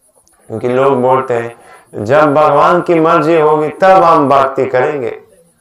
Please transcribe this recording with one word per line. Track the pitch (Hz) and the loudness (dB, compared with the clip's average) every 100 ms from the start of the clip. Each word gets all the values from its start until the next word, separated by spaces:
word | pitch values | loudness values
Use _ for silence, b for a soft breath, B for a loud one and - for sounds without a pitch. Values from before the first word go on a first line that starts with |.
| _ _ _ _ - | _ _ _ _ -14
क्योंकि | 110 123 | -8 -4
लोग | 127 135 131 | 0 0 0
बोलते | 123 131 135 | 0 -2 -2
हैं, | 117 117 - B B B - | -6 -6 -14 B B B -10
"जब | 104 147 151 | -2 0 2
भगवान | 139 151 147 156 175 | 2 2 2 2 0
की | 170 165 | 0 0
मर्जी | 160 170 151 165 | 2 0 0 2
होगी | 151 151 151 | 2 0 -4
तब | - 190 | 0 2
हम | 190 170 160 139 | 4 4 2 2
भक्ति | 135 135 139 131 | 2 0 -2 -2
करेंगे", | 170 151 147 113 - - _ _ _ | -2 -2 -4 -8 -10 -20 _ _ _